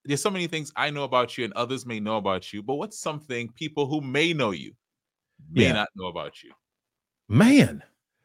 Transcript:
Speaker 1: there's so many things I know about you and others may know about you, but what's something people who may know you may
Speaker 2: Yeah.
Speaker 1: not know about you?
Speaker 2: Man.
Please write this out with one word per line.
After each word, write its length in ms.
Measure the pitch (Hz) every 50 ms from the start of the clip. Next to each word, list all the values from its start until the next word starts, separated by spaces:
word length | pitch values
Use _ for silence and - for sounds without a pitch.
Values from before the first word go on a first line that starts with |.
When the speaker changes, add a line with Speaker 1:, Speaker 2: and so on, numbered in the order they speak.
| -
Speaker 1:
there's 160 | 139 143 143
so 80 | - 208
many 180 | 190 185 175
things 240 | 160 170 156 147 - -
I 140 | - 135 147
know 120 | 147 143 143
about 340 | 123 131 123 120 117 -
you 80 | 127 117
and 80 | 107 -
others 320 | 117 120 120 131 120 -
may 140 | 120 113 107
know 180 | 104 107 110
about 360 | 107 98 98 95 92 - - -
you, 80 | 104
but 140 | 101 117 139
what's 240 | 143 202 208 - -
something 500 | - 165 156 147 - - 123 120 117 117 120
people 320 | - 160 147 151 151 143
who 140 | 131 151 156
may 320 | 143 131 127 147 160 175 165
know 180 | 147 123 107
you 220 | 95 73 64 50 - _ _ _ _ _ _ _ _ _ _ _ _ _ 139 156
may 120 | 160 - 151
Speaker 2:
Yeah. 100 | 135 110
Speaker 1:
not 160 | 104 104 - -
know 100 | 98 92
about 360 | 90 85 85 76 73 - - -
you? 80 | - - _ _ _ _ _ _ _ _ _ _ _ _ _ _
Speaker 2:
Man. 540 | - 104 131 214 247 285 269 - - 73 73 - _ _ _ _ _ _ _